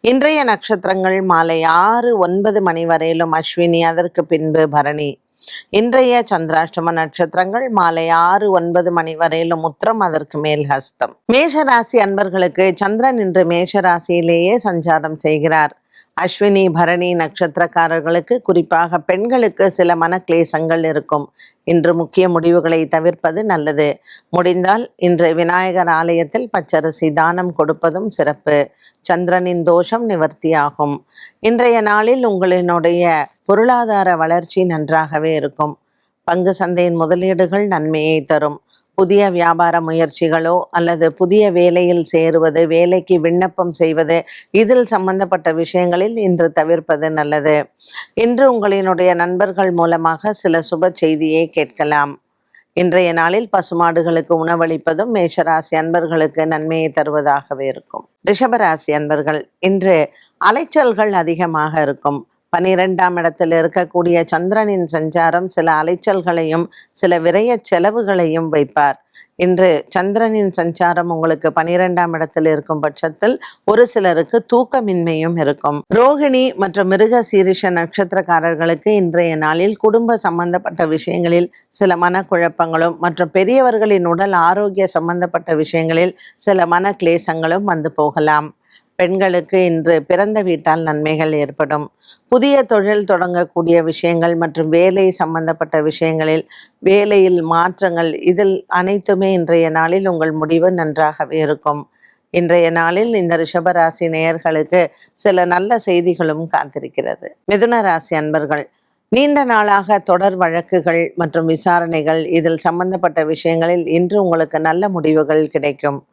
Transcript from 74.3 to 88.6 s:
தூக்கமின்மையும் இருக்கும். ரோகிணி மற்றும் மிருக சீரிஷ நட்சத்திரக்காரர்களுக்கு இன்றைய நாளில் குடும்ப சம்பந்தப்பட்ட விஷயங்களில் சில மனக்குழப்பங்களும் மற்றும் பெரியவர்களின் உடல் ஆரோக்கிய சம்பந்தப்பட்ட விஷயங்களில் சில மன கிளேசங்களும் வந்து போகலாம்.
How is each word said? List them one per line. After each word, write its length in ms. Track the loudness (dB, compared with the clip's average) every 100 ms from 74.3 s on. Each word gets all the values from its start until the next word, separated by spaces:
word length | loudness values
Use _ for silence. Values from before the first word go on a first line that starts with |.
| -2 0
தூக்கமின்மையும் 880 | 0 0 -2 -2 -2 -2 -2 -2 0
இருக்கும். 360 | -2 -2 -4 -4 -2 2
ரோகிணி 440 | 4 4 2 2 0 0
மற்றும் 280 | -4 0 0
மிருக 300 | 2 4 2 2
சீரிஷ 400 | 2 2 0 0 -2
நட்சத்திரக்காரர்களுக்கு 1120 | -4 -4 -2 -2 0 0 0 0 0 0 0 0
இன்றைய 320 | 2 0 0 0 -2
நாளில் 360 | 0 -2 0 2
குடும்ப 340 | 2 0 0 0
சம்பந்தப்பட்ட 580 | -2 -2 -2 -4 -4 -2 -2
விஷயங்களில் 560 | -4 -2 0 2 0 _ _ -2
சில 180 | 0 2 2
மனக்குழப்பங்களும் 920 | 0 -2 0 0 0 -2 0 0 0 -4
மற்றும் 300 | -2 -2 0
பெரியவர்களின் 720 | 2 4 4 2 2 2 2
உடல் 240 | 0 0 2 2
ஆரோக்கிய 400 | 2 -2 0 0 0
சம்பந்தப்பட்ட 580 | -2 -2 -2 -4 -2 -2
விஷயங்களில் 540 | 0 -2 0 0 0 -2 -20 _ 0
சில 180 | 2 2
மன 240 | 2 0 0
கிளேசங்களும் 640 | 0 0 -2 -4 -2 -2 -2
வந்து 180 | -2 -4 -2
போகலாம். 480 | -2 0 0 0 -2 _